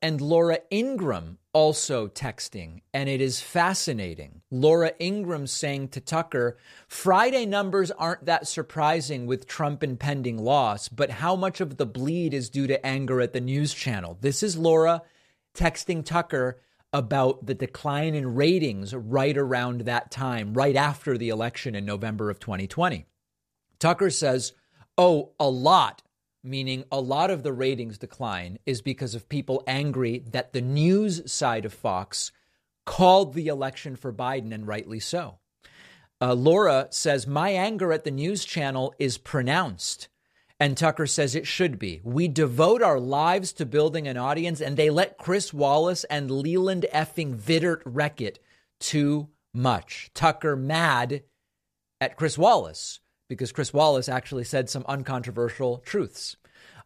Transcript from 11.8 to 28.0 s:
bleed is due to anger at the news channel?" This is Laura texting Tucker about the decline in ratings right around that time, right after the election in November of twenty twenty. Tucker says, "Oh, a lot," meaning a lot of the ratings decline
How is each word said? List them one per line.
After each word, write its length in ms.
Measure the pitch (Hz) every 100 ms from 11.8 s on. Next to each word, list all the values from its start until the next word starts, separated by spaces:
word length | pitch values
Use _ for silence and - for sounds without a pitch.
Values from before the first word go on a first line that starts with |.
| 120
bleed 480 | 123 135 175 165
is 160 | 135 117
due 180 | 139 135
to 180 | 135 131
anger 360 | 135 131 127
at 100 | 120
the 80 | 127
news 340 | 123 139 147
channel?" 440 | - 131 104 85 87
This 240 | 131 139
is 140 | 214 165
Laura 460 | 165 160 160 165 - _ _ _ _
texting 500 | - 170 - - 165
Tucker 560 | 151 170 170 139 127 123 _ _ _
about 540 | 143 113 139 131 131 107
the 80 |
decline 640 | 131 131 - 147 143 160 151
in 200 | 127 120
ratings 580 | 151 185 151 98 98
right 440 | 127 110 135 139 143
around 440 | 139 127 123 120
that 300 | 113 120 -
time, 420 | 127 131 117 104
right 220 | 117 143 135
after 420 | 147 139 - 120
the 120 | 117
election 460 | 110 117 - 127 104
in 100 | 101
November 440 | 101 110 107 107
of 100 | 98
twenty 280 | - 95 95
twenty. 380 | - 180 98 - _ _ _ _ _ _ _
Tucker 300 | 160 175 190
says, 420 | - 143 127 117 - _ _ _ -
"Oh, 340 | 180 156 - -
a 100 | 143
lot," 540 | 127 139 180 113 - _ _ _ _
meaning 400 | 127 135 131 131 135
a 80 | 139
lot 320 | 127 139 185
of 120 | 170
the 100 | 143
ratings 440 | 127 131 127 117
decline 640 | 104